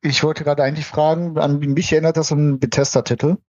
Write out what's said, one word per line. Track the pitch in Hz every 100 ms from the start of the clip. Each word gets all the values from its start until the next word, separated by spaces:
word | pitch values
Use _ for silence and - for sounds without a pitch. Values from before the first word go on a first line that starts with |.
ich | 151 135
wollte | 151 156
gerade | 151 143
eigentlich | 135 151 147
fragen, | - 156 165 175 156
an | 147 143
mich | 147 139 -
erinnert | 156 160 160
das | 156
an | 147
einen | 147 135
Bethesda-Titel. | 131 - 139 131 - 120 147 190 _